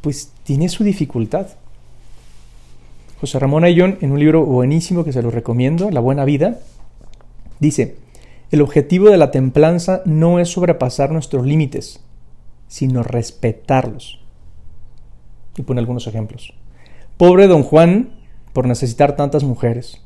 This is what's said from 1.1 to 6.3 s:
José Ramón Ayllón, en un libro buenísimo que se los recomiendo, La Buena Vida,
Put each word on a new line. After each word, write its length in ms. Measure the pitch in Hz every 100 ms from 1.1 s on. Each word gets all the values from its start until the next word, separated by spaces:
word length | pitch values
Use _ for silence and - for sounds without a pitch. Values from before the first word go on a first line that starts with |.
| 123 110 - 196 - - - - - - - - - - - - - - - - -
José 180 | 139 131
Ramón 260 | 135 151
Ayllón, 340 | 175 170 185 190
en 100 | 139
un 80 | 139
libro 240 | 151 160
buenísimo 580 | 151 127 123 156 165 175
que 100 | 156
se 100 | 127
los 120 | 117
recomiendo, 560 | 117 113 120 127 165 202
La 100 | 151
Buena 240 | 120 139
Vida, 340 | 139